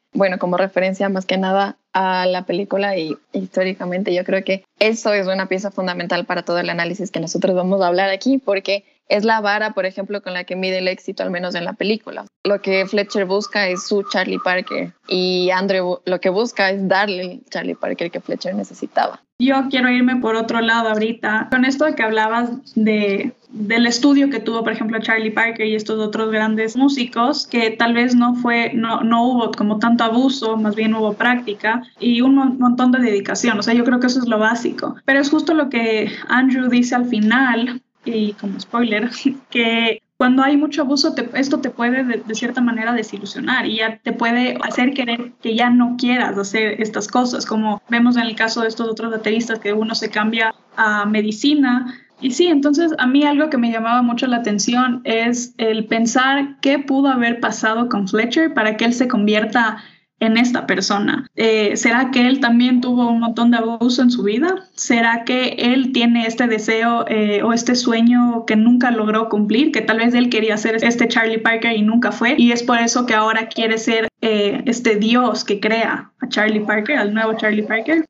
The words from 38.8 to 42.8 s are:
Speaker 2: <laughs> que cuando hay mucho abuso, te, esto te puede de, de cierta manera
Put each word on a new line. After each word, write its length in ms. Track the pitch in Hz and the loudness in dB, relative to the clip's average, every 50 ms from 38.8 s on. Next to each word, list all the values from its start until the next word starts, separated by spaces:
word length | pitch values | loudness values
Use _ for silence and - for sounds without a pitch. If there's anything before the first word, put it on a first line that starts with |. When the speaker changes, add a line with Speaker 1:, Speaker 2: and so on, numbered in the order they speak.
| 240 220 208 214 233 240 - - - 277 | 0 0 0 -2 -2 -4 -6 -2 -2 -2
Speaker 2:
<laughs> 200 | - - - _ | -2 -2 -10 _
que 520 | - 247 233 226 226 226 226 226 220 - - _ _ | -2 0 0 2 2 2 0 0 -2 -4 -8 _ _
cuando 280 | _ 247 247 254 269 269 | _ 2 4 4 4 4
hay 120 | 277 294 | 4 4
mucho 280 | 285 302 294 - 320 285 | 4 2 2 0 -2 0
abuso, 320 | 254 294 277 330 320 - | 0 2 2 2 0 0
te, 140 | 262 233 233 - | -2 -6 -4 -2
esto 260 | 254 277 - 311 - | -2 0 0 0 -2
te 100 | - 233 | -2 -4
puede 340 | - - 233 240 247 262 262 | -4 -2 -2 0 0 0 0
de, 180 | 247 226 208 - | 0 -2 -4 -4
de 100 | 208 220 | -6 -6
cierta 260 | - 247 240 - 262 | -4 -4 -4 0 0
manera 320 | 240 240 233 214 | 0 0 0 -2